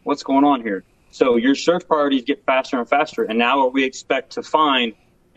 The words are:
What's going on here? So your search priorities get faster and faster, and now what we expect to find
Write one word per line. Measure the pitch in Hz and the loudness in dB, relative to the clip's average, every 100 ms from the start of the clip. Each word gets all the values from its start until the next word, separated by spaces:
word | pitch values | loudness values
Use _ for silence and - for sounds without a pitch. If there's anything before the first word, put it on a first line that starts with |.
What's | - 143 | -6 -6
going | - 135 | 0 2
on | 143 131 | 4 2
here? | 113 95 - _ _ | -2 -8 -10 _ _
So | - 135 120 | 0 2 4
your | 127 139 | 2 2
search | 165 175 - | 0 -2 0
priorities | 156 143 135 | 0 2 0
get | 120 139 - | -2 -4 -2
faster | 147 156 131 | -2 -2 -4
and | 117 | 0
faster, | 143 - - | -2 -2 -4
and | 104 113 | -4 0
now | 120 139 | 0 2
what | 131 | 0
we | 135 131 | 0 -2
expect | - - 135 - | -4 -4 -4 -6
to | - | -12
find | - 156 151 131 117 - _ _ _ | -2 0 2 0 -2 -6 _ _ _